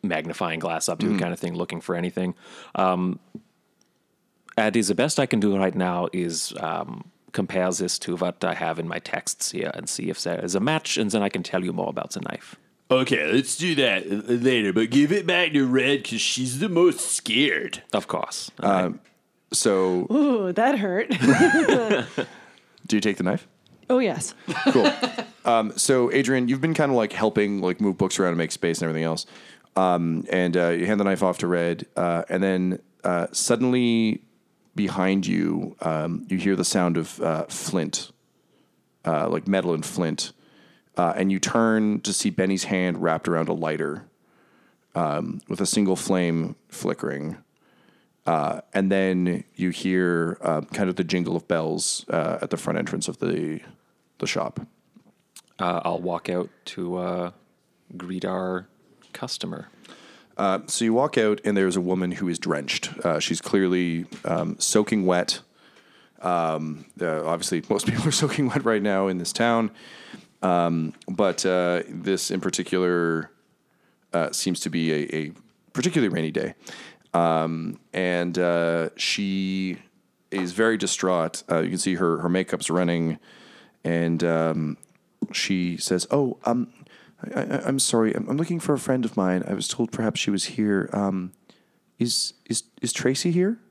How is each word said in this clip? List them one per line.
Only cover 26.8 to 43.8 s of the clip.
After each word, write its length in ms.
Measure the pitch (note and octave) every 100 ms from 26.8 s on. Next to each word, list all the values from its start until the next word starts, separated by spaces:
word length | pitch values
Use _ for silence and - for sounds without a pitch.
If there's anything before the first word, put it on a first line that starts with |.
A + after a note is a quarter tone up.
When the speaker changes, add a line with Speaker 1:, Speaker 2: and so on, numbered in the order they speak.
| D3 B2
Speaker 2:
like, 180 | G#2+
helping, 480 | - G#2+ G#2 G2+ G2+
like, 200 | F2+ F#2
move 160 | G#2 F2+
books 220 | F#2 -
around 80 | F#2
and 80 | E2+
make 140 | D#2
space 260 | - F2 D#2+
and 40 | E2
everything 180 | D#2+ D#2+
else. 200 | D#2+ - - - - _ -
Um, 480 | F#2 F2 E2+ E2 -
and, 260 | F#2 F2 F2
uh, 140 | E2+
you 160 | E2+ F2
hand 140 | G#2
the 40 |
knife 200 | G2+ F#2
off 160 | F#2 F2
to 80 | F2
Red, 400 | F2+ E2+ E2+ - -
uh, 240 | F2 E2+ -
and 140 | F#2
then, 360 | F#2+ F#2 F#2 F#2 _ _
uh, 220 | F#2 F2 E2+
suddenly 880 | - - A#2+ B2 B2+ A#2+ A2+ A2 A2 _ _ _ _ _ -
behind 500 | F#2+ F#2+ F#2 G2 F#2+
you, 500 | F2+ E2 E2 F2 -
um, 460 | E2 D#2 E2 E2 -
you 80 | F#2
hear 180 | G2 F#2+
the 80 |
sound 320 | F2+ G2 F2+ E2+
of, 240 | D#2+ -
uh, 240 | E2+ D#2+ D#2+
flint, 640 | - - F#2+ D#2 - - _ _ _ _ _ _ _ _ _
uh, 240 | - D#2 E2
like, 180 | E2 G2
metal 260 | G2 F2
and 100 | D#2+
flint. 480 | D2+ - E2 D#2 - - _ _ - _ _ -
Uh, 180 | F2 F#2
and 160 | F#2+
you 80 | F#2+
turn 640 | - A#2 A2+ A2 G#2+ G#2
to 120 | G2+
see 160 | F#2+ G#2+
Benny's 360 | F2+ F#2+ F#2+ -
hand 360 | F#2+ F#2 E2+
wrapped 260 | E2+ D#2+ -
around 220 | E2 E2
a 40 |
lighter, 520 | E2 D#2+ D#2